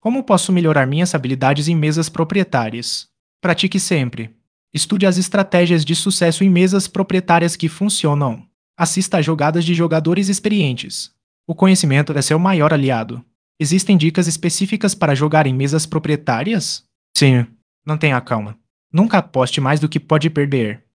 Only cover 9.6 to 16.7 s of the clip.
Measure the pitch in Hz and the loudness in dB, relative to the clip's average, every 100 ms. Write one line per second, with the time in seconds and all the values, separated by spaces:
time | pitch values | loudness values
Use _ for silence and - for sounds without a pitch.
9.6 | 165 170 170 160 160 180 196 196 214 208 | 0 0 2 0 0 0 0 -2 -2 0
10.6 | 151 127 98 - - _ _ _ - 165 | 0 -4 -8 -12 -14 _ _ _ -12 0
11.6 | 190 190 160 135 147 147 131 156 185 185 | 4 4 2 2 0 -2 0 0 2 2
12.6 | 151 156 135 120 113 120 - _ _ _ | 2 2 0 0 -4 -10 -16 _ _ _
13.6 | 151 180 190 190 156 160 170 160 180 - | 0 0 2 2 4 0 -2 -2 -4 -2
14.6 | 196 214 214 - 156 139 151 156 143 127 | -4 -2 -2 -2 0 0 2 2 2 0
15.6 | 139 160 156 160 151 147 156 117 160 220 | -2 -2 -2 -6 -2 -4 -2 -2 -2 -2
16.6 | - | -4